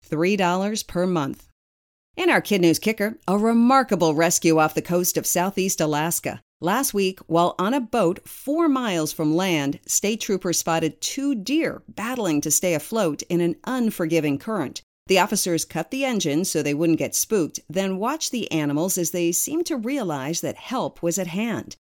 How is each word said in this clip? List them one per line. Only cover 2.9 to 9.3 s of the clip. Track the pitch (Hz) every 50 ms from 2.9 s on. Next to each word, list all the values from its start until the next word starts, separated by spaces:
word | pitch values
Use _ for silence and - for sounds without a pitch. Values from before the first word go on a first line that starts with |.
| 180 - 202 214 226 - _ -
a | 185 208
remarkable | 208 226 233 233 233 240 262 269 262 - 220 170 170 160 151
rescue | 147 165 170 175 - - 165 160 156
off | 156 156 -
the | 156 -
coast | - 175 180 180 175 -
of | 160 151
southeast | - - 180 175 196 196 - 185 196 - -
Alaska. | 165 151 151 147 151 170 160 - - 147 - - _ _ _ _
Last | - 170 196 247 277 - -
week, | 202 196 185 185 - - _
while | 165 165 170 180 - -
on | 180 202 262
a | 285
boat | 247 214 - 240 196 165 185 - _ -
four | - - - 262 285 320 339 320
miles | 269 262 247 226 185 165 156 151 -
from | - 160 151